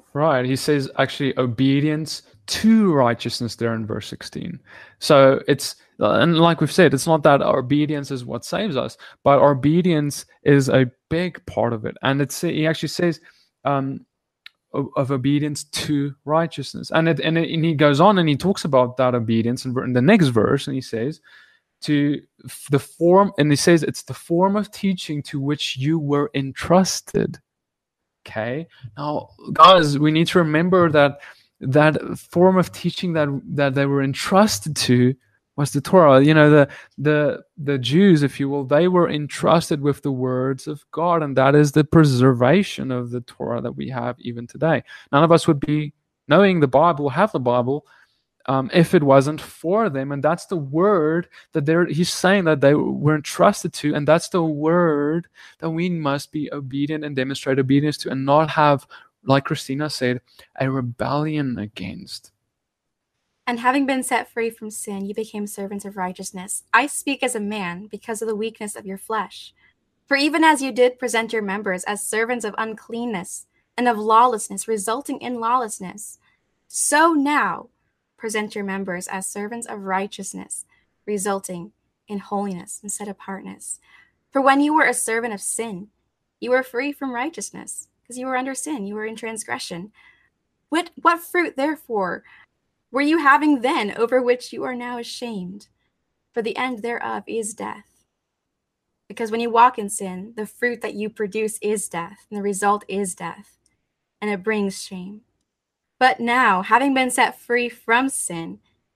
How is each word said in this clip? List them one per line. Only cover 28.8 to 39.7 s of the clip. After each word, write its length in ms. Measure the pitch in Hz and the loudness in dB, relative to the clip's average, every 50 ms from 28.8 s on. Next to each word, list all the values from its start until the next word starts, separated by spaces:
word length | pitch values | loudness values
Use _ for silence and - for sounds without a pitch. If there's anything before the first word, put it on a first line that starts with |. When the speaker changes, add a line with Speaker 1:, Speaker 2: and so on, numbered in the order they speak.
| 127 117 - | -20 -18 -14
Speaker 1:
Now, 340 | - 143 151 151 - - - _ - - - - | -10 -8 -6 -6 -6 -8 -10 _ -18 -12 -4 4
guys, 460 | - 156 175 190 180 160 147 143 135 | 6 8 8 8 8 6 2 0 2
we 120 | 147 156 | 2 2
need 180 | 156 160 170 - | 2 2 0 2
to 100 | - 185 | 2 2
remember 520 | 170 156 151 156 165 180 180 185 175 165 | 2 2 2 0 0 2 2 4 4 4
that 300 | 151 151 143 143 139 - - - - _ _ _ _ _ | 4 4 4 4 2 -4 -12 -20 -20 _ _ _ _ _
that 580 | - 135 131 151 151 156 151 - - - - - | -4 0 4 4 4 4 2 0 -4 -8 -10 -12
form 380 | - _ - 170 180 190 190 | -12 _ 0 4 4 4 4
of 160 | 185 170 - - | 4 0 0 -4
teaching 400 | - - 175 - - - 180 165 | -6 -6 -6 -6 -4 -4 -4 -2
that, 140 | 160 151 143 139 139 - - | 0 0 -2 -2 -6 -8 -6
that 260 | 139 139 143 139 131 | -4 -2 -2 0 0
they 120 | 143 139 | 0 0
were 160 | 139 139 139 135 | 0 0 0 0
entrusted 760 | 135 135 - - - - 190 214 220 - - - 160 147 | -2 -4 -4 -2 2 4 4 4 4 2 -2 -6 -6 -6
to 380 | - - - 127 123 123 123 135 - _ _ _ _ _ _ _ | -2 0 2 4 4 4 4 2 0 _ _ _ _ _ _ _
was 160 | - 143 139 - | -4 -4 -2 -2
the 80 | 143 | -4
Torah. 440 | 139 - - 185 165 147 135 131 139 | 0 4 6 8 8 10 8 8 8
You 80 | 151 156 | 8 8
know, 160 | 156 151 151 | 8 8 8
the, 200 | 147 151 139 135 - - - - _ | 8 8 6 4 0 -6 -20 -18 _
the, 460 | - 139 147 151 151 147 143 - - - _ _ - | -4 -2 0 0 0 0 0 -2 -4 -8 _ _ -8
the 180 | 147 135 143 | -4 -4 -2
Jews, 460 | 135 123 117 135 170 202 202 175 151 143 | -2 -2 0 4 6 6 8 8 6 4
if 180 | 131 - - | 2 0 -2
you 80 | 139 139 | -4 -4
will, 160 | 139 143 139 | -4 -4 -2
they 240 | 127 147 147 170 180 | 0 2 2 4 4
were 220 | 180 180 170 - | 4 2 2 2
entrusted 720 | - 151 147 139 - - - - 160 165 160 - | 0 -4 -6 -8 -6 -2 2 4 4 4 2 0